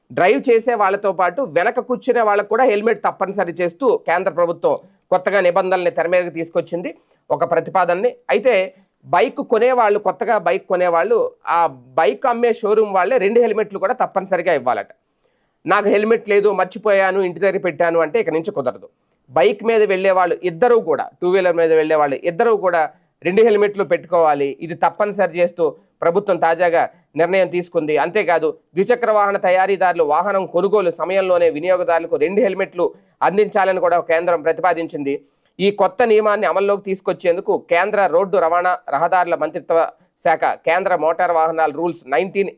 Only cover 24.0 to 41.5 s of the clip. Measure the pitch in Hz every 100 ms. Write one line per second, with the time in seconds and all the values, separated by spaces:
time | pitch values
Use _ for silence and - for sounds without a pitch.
24 | 156 175 156 143 139 - 160 170 165 -
25 | 208 196 180 170 175 175 160 - _ -
26 | 160 185 202 170 170 170 175 165 165 _
27 | _ - 170 190 180 180 175 165 151 147
28 | 165 214 175 165 156 - _ 156 202 233
29 | 226 214 202 202 190 185 190 185 185 170
30 | 151 151 202 196 175 175 196 208 175 165
31 | 160 190 185 175 165 147 175 180 170 165
32 | 170 156 156 202 208 185 190 - 165 -
33 | _ - 151 196 202 208 190 185 170 170
34 | 165 165 175 165 156 165 180 170 165 160
35 | 139 143 _ _ _ - 196 202 185 185
36 | 233 214 214 208 180 180 202 202 196 190
37 | - 180 180 175 - 180 - 170 202 202
38 | 185 165 196 185 165 175 180 180 - 139
39 | 175 185 175 156 156 165 - 165 156 -
40 | _ _ - 160 147 104 165 175 190 175
41 | 156 170 180 165 160